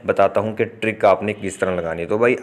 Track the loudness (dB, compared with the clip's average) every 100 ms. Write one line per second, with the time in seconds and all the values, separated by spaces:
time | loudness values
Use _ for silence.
0 | -2 2 2 2 -2 -2 -4 -2 -4 2
1 | 2 4 0 -4 -6 -4 -2 -2 -4 -6
2 | -4 0 2 2